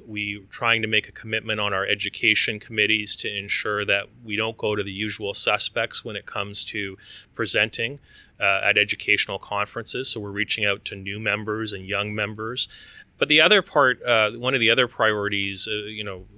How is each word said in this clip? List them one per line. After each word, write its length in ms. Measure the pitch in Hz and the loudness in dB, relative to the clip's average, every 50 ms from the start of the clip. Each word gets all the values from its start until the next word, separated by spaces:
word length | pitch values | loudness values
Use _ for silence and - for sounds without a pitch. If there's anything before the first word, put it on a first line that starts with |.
| - | -18
We 380 | 113 107 107 104 104 101 101 95 - | -10 -8 -6 -4 -4 -6 -8 -10 -14
trying 320 | - - 123 117 117 113 110 | -8 -2 2 2 2 2 2
to 60 | 110 | 2
make 200 | 110 107 - - | 0 0 0 -2
a 40 | - | -14
commitment 480 | - - 110 110 110 107 110 107 107 | -14 -8 -6 -6 -6 -2 -4 -4 -2
on 120 | 104 101 98 | 0 0 0
our 140 | 95 98 | 0 0
education 760 | 101 107 101 101 101 - - - 110 107 - - - 110 104 | 0 -2 -2 -2 -6 -6 0 2 4 4 4 2 0 -2 -6
committees 560 | - - 113 107 104 107 110 107 104 104 - | -8 -6 0 0 2 2 2 0 2 0 0
to 120 | - - 107 104 | 0 0 -6 -6
ensure 520 | 101 98 98 - - - 110 104 104 101 | -6 -4 -4 -4 -2 -2 -2 -2 -2 0
that 220 | 101 98 101 101 - _ 120 120 | 0 0 -2 -2 -6 _ -18 -10
we 140 | 110 104 | -6 -4
don't 220 | 104 110 113 113 - | -2 -2 -4 -4 -4
go 180 | - 107 104 | -2 -2 -2
to 60 | 104 98 | -2 -4
the 100 | 101 95 | -4 -4
usual 400 | 98 107 107 98 - 107 98 98 | -6 -6 -6 -6 -6 -6 -2 0
suspects 720 | - - 110 107 104 - - - 120 113 - - - - | 2 2 4 4 4 4 4 4 0 -4 0 -2 -2 -2
when 100 | 117 104 | -2 -10
it 120 | 98 - | -10 -10
comes 360 | - - 110 101 101 101 - - | -8 -6 -6 -6 -2 -2 -2 -2
to 320 | - - 107 101 98 95 - - - - - - _ _ | -2 -2 -6 -6 -6 -8 -12 -16 -18 -16 -18 -18 _ _
presenting, 640 | - 117 - - 107 107 107 - - 113 117 143 - _ _ - - - _ _ - | -4 0 2 4 2 2 2 0 -4 -6 -6 -6 -10 _ _ -20 -20 -20 _ _ -2
uh, 220 | 104 98 98 98 101 | 0 2 2 2 2
at 140 | 101 104 | 4 4
educational 640 | 104 104 101 - - - - 107 - - - 98 95 | 4 4 4 2 -4 0 0 2 2 2 -2 -4 -8
conferences. 680 | - - 104 101 104 - - 117 107 - - 123 131 - | -6 -4 -2 -2 -2 -2 -4 -8 -4 -2 -2 2 2 2
So 120 | - 113 | 2 2
we're 100 | 104 101 | -2 -6
reaching 360 | 98 104 107 - - 113 104 | -4 -4 -2 -2 0 0 2
out 180 | 101 101 101 - | 0 0 -2 -4
to 80 | - 104 | -10 -10
new 220 | 98 95 98 101 107 | -8 -10 -8 -8 -6
members 540 | 110 107 101 107 107 107 107 110 113 104 104 | -4 -2 -2 -2 -2 -4 -4 -4 -4 -4 -6
and 140 | 95 92 | -8 -6
young 280 | 95 101 101 104 104 107 | -6 -4 -4 -4 -4 -4
members. 540 | 107 107 104 107 107 110 113 123 127 - - - - - - - - - _ _ | -4 -4 -4 -6 -8 -8 -8 -2 -4 -4 -4 -4 -16 -16 -16 -18 -18 -20 _ _
But 120 | - 147 147 | -4 0 4
the 120 | 151 156 | 6 6
other 220 | 156 180 208 196 180 | 6 8 6 4 4
part, 400 | - - 151 139 127 123 - - | 4 4 4 4 4 4 0 2
uh, 300 | 123 120 110 107 107 113 | 2 4 4 4 2 0
one 220 | 120 123 127 135 | -2 -2 0 2
of 60 | 127 | 4
the 100 | 113 110 | 4 4
other 180 | 117 127 127 117 | 6 4 4 0
priorities, 800 | - - 113 110 107 104 101 104 104 101 98 98 98 92 - 110 | 2 2 2 2 2 2 0 -2 -2 -2 -2 -2 0 0 0 0
uh, 180 | 107 107 104 | 0 -4 -6
you 160 | 107 110 107 107 | -8 -10 -8 -8
know, 240 | 101 95 92 92 101 104 | -8 -10 -10 -14 -18 -20